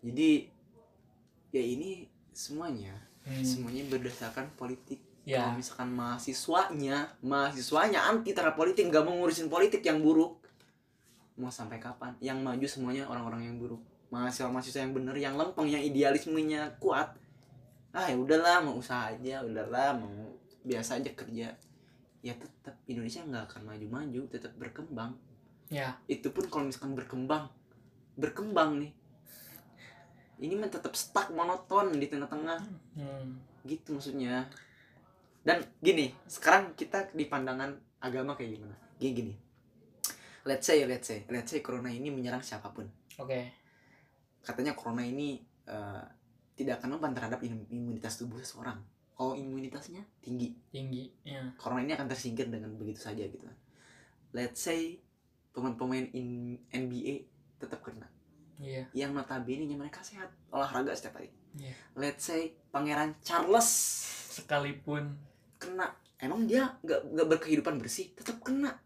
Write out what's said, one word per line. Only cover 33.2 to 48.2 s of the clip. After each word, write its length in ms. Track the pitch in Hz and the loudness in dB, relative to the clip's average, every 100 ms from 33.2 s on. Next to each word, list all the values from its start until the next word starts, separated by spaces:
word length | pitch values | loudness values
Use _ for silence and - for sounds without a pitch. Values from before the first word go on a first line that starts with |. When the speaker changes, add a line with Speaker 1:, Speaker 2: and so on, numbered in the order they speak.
| 131 131 - - | -8 -10 -16 -18
Speaker 1:
Gitu 300 | 131 160 - | -8 -8 -4
maksudnya. 560 | 147 139 139 123 127 131 - - - - - - _ _ _ | -6 -4 -2 0 0 -4 -10 -20 -20 -20 -20 -20 _ _ _
Dan 240 | 151 170 - - | 4 4 2 2
gini, 320 | 160 170 131 - | 6 6 4 -2
sekarang 520 | - - - 190 196 156 | -14 0 8 8 8 -6
kita 320 | 156 147 139 | -4 -2 -2
di 120 | 156 | -2
pandangan 480 | 147 143 131 131 139 139 - _ | -2 0 -2 -4 -4 -8 -16 _
agama 360 | 127 139 135 139 | -4 -2 -4 -4
kayak 240 | 120 107 | -8 -8
gimana? 160 | 104 104 - - | -12 -16 -20 -4
Gini, 160 | 135 | -2
gini. 200 | 120 110 101 - _ _ _ - - - - - - | -2 -4 -8 -16 _ _ _ -20 -8 -8 -8 -18 -10
Let's 240 | - 135 - | -2 0 8
say, 160 | 156 | 8
let's 240 | 131 123 - | 8 0 -2
say, 160 | 107 104 | -6 -2
let's 200 | 120 117 | -4 -2
say 120 | 156 | -4
corona 280 | - 123 123 | -2 -4 -4
ini 200 | 120 143 | -4 -4
menyerang 320 | 135 123 127 | -2 -2 -4
siapapun. 480 | - 107 104 98 101 - _ - | -6 -10 -10 -12 -12 -14 _ -14
Speaker 2:
Oke. 360 | 135 127 123 - _ _ _ - _ _ _ _ | -4 -4 -4 -12 _ _ _ -20 _ _ _ _
Speaker 1:
Katanya 320 | - 117 139 | -10 -4 -2
corona 280 | 135 120 117 | -2 -4 -4
ini, 400 | 120 131 147 131 - _ | -2 -2 -4 -4 -10 _
eh, 400 | - 104 104 98 - - _ _ _ - | -12 -10 -8 -10 -14 -20 _ _ _ -6
tidak 240 | 135 120 | -2 -2
akan 160 | 123 151 | -2 -2
mempan 160 | 156 | -2
terhadap 280 | 123 113 117 | -2 -4 -4
im-, 280 | 120 110 101 | -4 -6 -6
imunitas 480 | 120 120 110 113 | -6 -4 -4 -6
tubuh 200 | - | -6